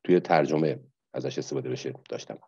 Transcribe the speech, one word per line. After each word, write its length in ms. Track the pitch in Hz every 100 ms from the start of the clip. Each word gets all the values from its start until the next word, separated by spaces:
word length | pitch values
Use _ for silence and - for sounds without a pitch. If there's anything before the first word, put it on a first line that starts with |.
توی 160 | - 90
ترجمه 600 | 87 82 73 78 78 - - _ _
ازش 240 | 64 - 139
استفاده 320 | - 143 -
بشه 240 | 127 - 131 -
داشتم. 300 | - - -